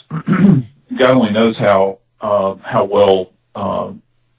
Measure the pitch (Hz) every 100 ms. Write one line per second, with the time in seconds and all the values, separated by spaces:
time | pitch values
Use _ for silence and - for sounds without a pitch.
0 | - 156 - 185 196 139 117 _ - 254
1 | 127 131 110 104 113 110 107 98 98 98
2 | _ _ 107 104 98 95 - 110 101 101
3 | 101 95 92 _ _ 104 98 92 95 98
4 | _ _ _